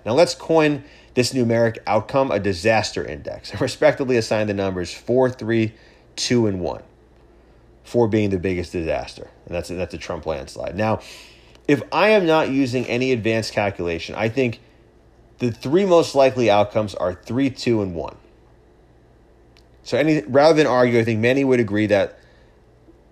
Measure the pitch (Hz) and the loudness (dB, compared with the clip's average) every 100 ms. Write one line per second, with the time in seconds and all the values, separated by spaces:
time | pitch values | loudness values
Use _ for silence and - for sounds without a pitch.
0 | 104 131 170 - - 165 151 143 - - | -2 2 2 0 0 2 2 0 -8 -20
1 | - - 120 131 117 117 117 107 - 107 | -8 -2 -2 0 0 2 0 -2 -2 -2
2 | 104 139 135 104 101 87 107 110 104 - | 0 -2 0 -2 -2 -2 0 0 0 -6
3 | 76 73 - - - - 135 - 151 135 | -8 -10 -12 -14 -12 -6 -6 2 2 2
4 | 131 123 110 110 104 98 98 90 87 - | 0 0 0 -2 -2 -2 -4 -4 -8 -10
5 | - 123 127 - 113 117 110 - - _ | -2 2 2 0 -2 0 0 -4 -20 _
6 | _ - - 123 110 95 80 55 - _ | _ -8 -2 0 0 -2 -6 -8 -14 _
7 | _ _ _ _ _ _ _ _ - 117 | _ _ _ _ _ _ _ _ -4 2
8 | 113 110 104 95 95 90 85 90 80 69 | 2 2 0 -2 -2 -4 -6 -6 -4 -4
9 | - - - - - 85 85 87 90 - | -6 -14 -20 -20 -10 -10 -8 -8 -8 -10
10 | - 87 82 73 67 - 65 87 107 104 | -12 -10 -8 -8 -10 -12 -10 -4 -2 -2
11 | - - - - - - - 139 - 156 | -6 -20 -20 -20 -20 -10 -2 -2 0 0
12 | 202 214 170 160 117 135 131 127 117 120 | 4 4 4 2 2 0 0 -2 -4 -2
13 | 131 123 107 113 110 - 101 101 87 82 | 0 0 0 -2 -2 -2 -2 -2 -4 -6
14 | - - 113 120 123 110 _ _ _ _ | -8 -6 -4 0 -2 -4 _ _ _ _
15 | _ _ _ - 123 110 131 170 202 170 | _ _ _ -6 -4 -4 -2 0 4 4
16 | 135 139 135 123 113 101 101 113 104 - | 4 2 2 2 2 4 2 -2 -4 -4
17 | 90 90 - 120 139 123 127 113 98 85 | -6 -6 -8 -4 -4 -4 -2 -2 -2 -6
18 | 69 - _ _ _ _ _ _ _ _ | -10 -14 _ _ _ _ _ _ _ _
19 | _ _ _ _ _ _ _ _ - 123 | _ _ _ _ _ _ _ _ -6 0
20 | 151 151 139 131 156 156 143 123 127 117 | 2 0 2 4 6 6 4 4 4 4
21 | 113 110 120 135 139 127 110 104 107 101 | 2 2 2 2 2 2 2 0 2 2
22 | 92 - _ _ _ _ _ _ _ - | 0 -6 _ _ _ _ _ _ _ -20
23 | _ | _